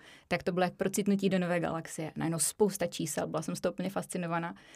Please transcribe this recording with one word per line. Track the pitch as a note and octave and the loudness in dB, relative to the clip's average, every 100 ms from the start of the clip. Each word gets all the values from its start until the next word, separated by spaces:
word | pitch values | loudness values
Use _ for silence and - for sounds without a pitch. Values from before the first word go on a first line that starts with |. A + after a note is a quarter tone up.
| - - _ | -10 -20 _
tak | F3 | -2
to | - | 0
bylo | F3 | 2
jak | F3+ | 0
procitnutí | F#3+ F#3+ G3 G3+ G3 G3 | 2 0 2 2 4 4
do | F#3 | 2
nové | F3+ F3 | 2 2
galaxie. | D#3+ E3 D#3+ - D#3 - | 0 -2 -6 -8 -8 -2
Najednou | D3+ E3 | -2 0
spousta | - - G#3 G3 F3 | -2 4 2 4 -2
čísel, | - D#3+ - E3 | -2 -4 -2 -2
byla | D#3 | -4
jsem | D#3+ F3+ | -4 -2
z | |
toho | F#3 | -2
úplně | F3 F3+ | -2 -2
fascinovaná. | F#3 F3 F#3 E3+ E3+ E3+ F#3+ - | -4 -4 -4 -2 -2 -4 -8 -18